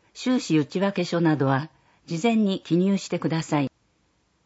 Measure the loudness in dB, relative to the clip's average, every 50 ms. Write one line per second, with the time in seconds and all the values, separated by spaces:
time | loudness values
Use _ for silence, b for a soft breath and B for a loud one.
0 | _ _ _ -6 -2 0 0 0 0 2 0 0 0 0 -2 -2 -2 0 0 -2
1 | -4 -2 0 2 2 2 2 2 2 2 2 0 0 -4 b b b b b b
2 | b -8 -8 -2 0 0 2 2 2 0 0 -4 -2 0 0 2 2 2 0 -2
3 | -2 -4 -6 -4 -2 -2 -2 -2 -2 -2 -2 -2 -2 -2 _ _ _ _ _ _
4 | _ _ _ _ _ _ _ _ _